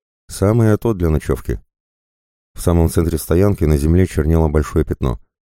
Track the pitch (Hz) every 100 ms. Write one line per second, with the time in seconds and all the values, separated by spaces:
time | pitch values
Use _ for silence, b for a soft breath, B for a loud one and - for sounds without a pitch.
0 | _ _ - - 98 117 110 104 117 101
1 | 85 76 - 65 - 62 - _ _ _
2 | _ _ _ _ _ - - 85 80 -
3 | 82 82 - 85 101 95 78 76 76 85
4 | 92 - 73 82 80 76 73 82 73 -
5 | 67 58 - _